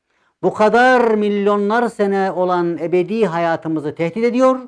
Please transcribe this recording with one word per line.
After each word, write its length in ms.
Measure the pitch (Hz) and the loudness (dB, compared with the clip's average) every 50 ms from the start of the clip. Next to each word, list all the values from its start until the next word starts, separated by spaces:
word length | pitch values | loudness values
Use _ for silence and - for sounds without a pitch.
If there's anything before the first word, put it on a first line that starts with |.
| _ _ _ _ _ _ _ - | _ _ _ _ _ _ _ -4
bu 120 | 170 185 - | -4 -2 0
kadar 580 | - 214 214 208 240 254 254 254 247 226 220 | 2 2 4 4 4 4 6 4 4 4 2
milyonlar 760 | 220 214 208 208 202 202 196 208 208 208 202 202 220 240 240 214 | 0 0 0 -2 -2 0 0 0 0 0 0 0 0 0 -2 -2
sene 420 | - - 202 196 196 190 190 190 | -2 -2 -2 0 0 0 -2 -2
olan 460 | 156 180 180 180 180 180 175 170 170 | -2 -2 -2 0 0 0 0 -2 -4
ebedi 480 | 165 170 165 180 180 175 175 214 226 208 | -4 -4 -2 0 0 0 0 -2 -2 -2
hayatımızı 720 | 170 165 170 170 165 165 160 - 165 160 156 139 151 151 | -2 -2 -2 -2 -2 -2 -4 -4 -6 -6 -4 -4 -6 -6
tehdit 280 | - 170 170 165 220 233 | -4 -6 -4 -2 -2 -2
ediyor 360 | 240 220 254 262 254 262 254 247 | 0 0 2 2 2 2 -2 -6